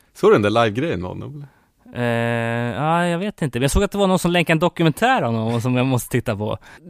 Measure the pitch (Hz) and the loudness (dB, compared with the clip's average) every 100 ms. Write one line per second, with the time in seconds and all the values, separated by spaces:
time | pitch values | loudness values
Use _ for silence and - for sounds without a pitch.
0 | _ - 202 180 104 110 117 104 160 98 | _ 0 4 6 4 4 2 0 -4 -4
1 | 90 92 110 147 143 _ _ _ 247 123 | -6 -8 -12 -14 -18 _ _ _ -16 -4
2 | 120 117 117 117 117 117 120 107 151 170 | -2 0 0 -2 -2 -2 -4 -4 -2 0
3 | 175 170 208 - 151 120 135 190 202 202 | 0 -2 -6 -4 -4 0 0 2 0 0
4 | 196 185 175 175 165 160 170 - 165 - | 2 2 2 0 2 2 0 2 0 2
5 | 240 262 127 113 113 117 120 123 131 127 | 2 2 0 -2 0 -2 0 0 0 0
6 | - 127 117 101 107 107 - - 165 | -2 -4 -2 -4 -4 -6 -10 -20 -8